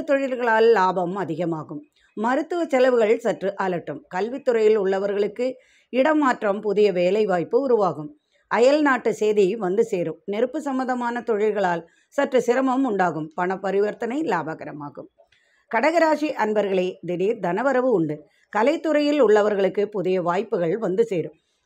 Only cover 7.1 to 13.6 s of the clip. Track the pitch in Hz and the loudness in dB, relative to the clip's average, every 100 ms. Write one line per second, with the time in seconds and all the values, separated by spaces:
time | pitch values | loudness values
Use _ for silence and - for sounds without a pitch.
7.1 | 208 208 180 156 240 277 233 190 151 151 | 2 2 0 0 0 2 2 2 -2 -8
8.1 | - _ _ _ 196 247 294 294 254 233 | -16 _ _ _ 4 4 4 2 2 0
9.1 | 214 214 208 185 226 185 196 233 185 165 | 0 0 2 2 0 -2 0 0 -2 -4
10.1 | 160 - 202 247 311 285 262 254 247 240 | -6 -8 -2 -2 -2 -6 -4 -4 -4 -4
11.1 | 240 233 214 214 202 185 170 170 _ _ | -6 -4 -2 0 0 -2 -2 -6 _ _
12.1 | - 277 254 240 247 269 254 269 202 180 | -4 0 0 0 0 0 0 -2 0 -2
13.1 | 160 156 - 180 190 | -2 -8 -4 -4 -4